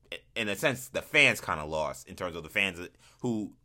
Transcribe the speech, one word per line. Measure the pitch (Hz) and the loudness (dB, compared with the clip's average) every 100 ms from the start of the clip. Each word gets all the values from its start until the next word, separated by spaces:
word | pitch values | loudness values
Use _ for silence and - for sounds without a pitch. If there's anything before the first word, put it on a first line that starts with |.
| _ - - 117 | _ -14 -8 -2
in | 107 | -2
a | 98 | 2
sense, | 151 127 - | 0 0 -4
the | 85 | -6
fans | - 151 135 107 | 2 6 6 4
kinda | - 80 | 0 -2
lost | 76 78 73 67 - | 0 -2 -2 -4 -12
in | 95 | -8
terms | 90 82 | -6 -6
of | |
the | 78 | -4
fans | 104 98 87 90 - - - | 0 0 -2 -10 -14 -20 -6
who | 123 110 101 - | -2 -2 -2 -8